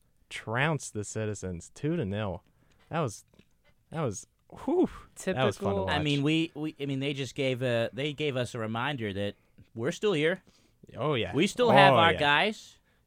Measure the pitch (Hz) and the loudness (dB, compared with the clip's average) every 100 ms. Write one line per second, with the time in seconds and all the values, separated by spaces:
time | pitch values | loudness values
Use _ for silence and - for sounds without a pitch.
0 | _ _ - - - 117 151 151 - 107 | _ _ -16 -12 -4 0 0 0 -4 -8
1 | 101 110 107 101 92 85 - - 147 175 | -6 -4 -4 -6 -8 -8 -12 -6 -4 -2
2 | 98 101 104 85 _ _ _ _ - 156 | -2 -2 -4 -6 _ _ _ _ -8 -4
3 | 127 - - _ _ _ _ _ - 160 | -4 -6 -18 _ _ _ _ _ -12 -4
4 | 135 92 - _ - - - 349 294 - | -4 -4 -12 _ -20 -10 -2 0 0 -2
5 | - - - 131 196 - 196 196 190 151 | -20 -10 -4 0 0 0 -2 -2 0 0
6 | 151 143 143 160 165 151 156 - 143 135 | 0 0 2 0 -2 -4 -8 -6 -6 -4
7 | 139 135 131 - 131 123 127 117 117 110 | -4 -4 -6 -2 -2 0 0 0 0 -4
8 | 151 143 151 131 120 120 110 113 135 139 | -6 -2 -2 -2 -4 -4 -4 -4 -4 -2
9 | 107 98 101 - _ - - 110 127 - | -4 -2 -4 -6 _ -20 -16 -6 -4 0
10 | 214 156 156 180 _ _ _ _ - - | 0 2 2 0 _ _ _ _ -16 -6
11 | 143 131 92 127 202 - 240 127 190 131 | -2 0 0 0 0 2 6 8 10 8
12 | 165 165 143 147 202 220 - - _ _ | 6 4 4 4 2 -2 -14 -20 _ _